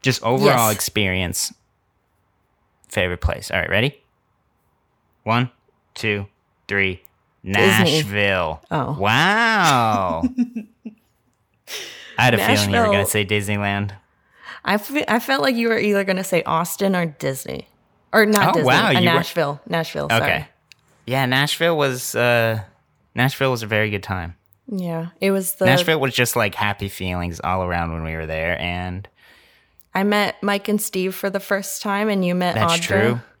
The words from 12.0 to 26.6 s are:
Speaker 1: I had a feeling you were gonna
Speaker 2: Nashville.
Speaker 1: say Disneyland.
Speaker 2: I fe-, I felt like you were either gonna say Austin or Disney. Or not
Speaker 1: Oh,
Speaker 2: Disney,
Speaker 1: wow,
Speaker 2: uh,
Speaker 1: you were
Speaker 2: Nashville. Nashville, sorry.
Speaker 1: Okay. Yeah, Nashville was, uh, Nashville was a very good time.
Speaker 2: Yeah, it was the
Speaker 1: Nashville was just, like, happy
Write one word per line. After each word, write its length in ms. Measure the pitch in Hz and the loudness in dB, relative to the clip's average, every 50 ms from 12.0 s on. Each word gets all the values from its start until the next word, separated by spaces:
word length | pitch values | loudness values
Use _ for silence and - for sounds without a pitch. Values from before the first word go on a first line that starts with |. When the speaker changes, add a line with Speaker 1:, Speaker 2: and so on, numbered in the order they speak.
| - - - - | -20 -10 0 2
Speaker 1:
I 40 | 117 | 4
had 100 | 127 120 | 4 4
a 40 | 104 | 4
feeling 320 | 98 - 110 104 104 101 | 4 4 4 2 2 2
you 60 | 101 98 | 2 2
were 60 | - | 2
gonna 120 | 107 101 98 | 2 2 2
Speaker 2:
Nashville. 80 | 98 | 0
Speaker 1:
say 180 | - - 107 104 | 0 0 -2 0
Disneyland. 680 | 95 107 104 98 104 104 101 101 101 101 101 101 101 101 - _ _ _ _ _ _ _ _ - - - - - | 0 0 -2 0 -2 -2 -2 -2 -2 -2 -2 -4 -6 -8 -12 _ _ _ _ _ _ _ _ -20 -20 -20 -8 -2
Speaker 2:
I 140 | - 196 214 | -2 -2 -2
fe-, 260 | 208 - 277 302 - | -2 -2 -4 -4 0
I 120 | - 214 240 | 0 0 0
felt 220 | 240 - 269 277 | 0 0 0 0
like 120 | - 269 247 | 2 0 2
you 140 | 233 233 226 | 2 0 0
were 100 | 226 214 | 0 2
either 240 | - 208 202 196 196 | 2 2 2 2 2
gonna 200 | 196 185 185 190 | 0 -2 -2 -2
say 180 | - - 165 - | 0 -2 0 0
Austin 520 | - 165 160 175 170 - - 196 196 190 | 0 -2 -2 -2 -4 -4 -2 0 0 2
or 100 | 180 170 | 0 -2
Disney. 600 | 165 143 _ - 139 135 135 - - 67 - - _ _ _ _ _ _ _ _ _ | -4 -6 _ -4 -4 -4 -4 -8 -10 -10 -12 -12 _ _ _ _ _ _ _ _ _
Or 120 | - 220 220 | 4 4 4
not 240 | 208 214 208 - 170 | 6 4 4 4 4
Speaker 1:
Oh, 40 | - | 2
Speaker 2:
Disney, 120 | - - | 2 4
Speaker 1:
wow, 200 | - 131 170 220 | 4 4 4 4
Speaker 2:
uh, 40 | 208 | 4
Speaker 1:
you 60 | - 180 | 2 4
were 40 | 175 | 4
Speaker 2:
Nashville. 560 | 175 165 170 165 - - 175 151 143 143 143 _ - | 4 2 2 0 -2 -2 -2 -2 -2 -4 -8 _ -4
Nashville, 400 | 175 165 160 - - 151 143 147 | -4 -4 -4 -4 -6 -6 -2 2
sorry. 140 | 113 117 | 2 2
Speaker 1:
Okay. 240 | 139 - 87 67 - - _ _ _ _ - _ _ _ _ _ _ | 2 2 0 -2 -4 -8 _ _ _ _ -20 _ _ _ _ _ _
Yeah, 200 | 113 127 135 135 | -4 0 0 0
Nashville 500 | 123 127 135 143 147 - - 165 170 170 | 2 2 2 2 0 0 0 2 2 2
was, 380 | 151 143 135 127 123 - - - | 2 2 0 0 -4 -6 -4 -2
uh, 460 | 117 120 120 120 117 113 113 110 110 98 - _ _ _ _ _ _ _ _ _ | 2 2 4 4 4 4 2 0 -2 -6 -10 _ _ _ _ _ _ _ _ _
Nashville 360 | 120 123 135 - - 139 131 | 0 0 0 0 0 0 0
was 120 | 127 113 | 0 -2
a 40 | 113 | -2
very 240 | 104 110 107 107 107 | -2 0 0 0 0
good 120 | 104 98 | -2 -4
time. 340 | - - 98 92 90 90 87 _ _ _ _ _ _ - | -4 -4 -6 -6 -6 -8 -12 _ _ _ _ _ _ -10
Speaker 2:
Yeah, 400 | 214 190 180 170 165 160 165 170 _ _ | -8 -6 -6 -6 -6 -6 -8 -10 _ _
it 100 | 196 196 | -2 0
was 240 | 196 190 190 185 - | 0 0 -2 -6 -4
the 100 | - 190 | 0 2
Speaker 1:
Nashville 340 | 151 131 175 175 160 156 156 | 4 4 4 2 2 0 0
was 140 | 135 131 123 | 0 -2 0
just, 200 | - 123 113 - | 0 0 0 2
like, 200 | 123 110 101 - | 0 0 -2 -2
happy 320 | - | -2